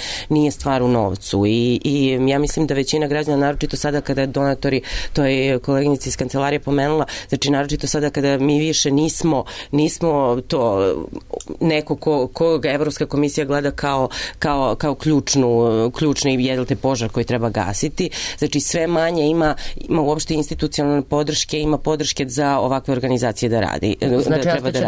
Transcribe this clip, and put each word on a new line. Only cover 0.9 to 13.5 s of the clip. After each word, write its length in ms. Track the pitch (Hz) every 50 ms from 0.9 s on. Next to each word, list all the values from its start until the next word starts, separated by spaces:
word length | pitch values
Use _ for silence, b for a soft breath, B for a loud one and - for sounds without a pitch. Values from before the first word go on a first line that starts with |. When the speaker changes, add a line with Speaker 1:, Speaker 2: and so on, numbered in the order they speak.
| 123 117 107 98 90 95 - - - 101 101
Speaker 1:
i, 360 | 104 110 120 117 123 120 - -
i 360 | - 139 143 135 131 131 123 131 135
ja 100 | 139 143
mislim 280 | 147 143 - 151 160
da 60 | 139 143
većina 340 | 139 131 - - 156 151
građana, 300 | 139 147 151 151 151 147
naročito 400 | 139 139 143 147 - 151 - -
sada 240 | - - 147 143 143
kada 240 | - - 135 135 135
donatori, 560 | 135 127 139 139 139 135 135 - 139 135 123 B B B B B B -
to 120 | 160 143
je 340 | 135 135 135 135 135 131 123
koleginica 500 | - - 139 135 143 147 143 127 - 131
iz 80 | -
kancelarije 420 | - 135 127 - 135 139 143 143 143
pomenula, 460 | - 143 143 139 139 147 156 156 135 B B B B B
znači, 220 | - 127 - 139
naročito 360 | 147 135 143 143 147 - -
sada 220 | 135 - 151 147 143
kada 280 | - 151 139 139 139
mi 220 | 131 135 147 147 147
više 320 | 156 160 156 - - 147
nismo, 520 | 139 143 156 160 - - - 165 151 127 - B B B B B
nismo 720 | - 143 151 160 - - 175 165 147 143 139 123 120 127 123
to 100 | - -
o, 380 | 135 120 117 98 98 98 95 73 73 - - - - - - - - - - - -
neko 360 | 175 165 156 151 151 - 151
ko, 320 | - - 160 151 139 127
ko 300 | 127 - - 165 165 165
ga 140 | 143 117 147
Evropska 340 | 135 147 151 151 143 - 151
komisija 400 | - - 139 147 143 - 156 147
gleda 260 | 135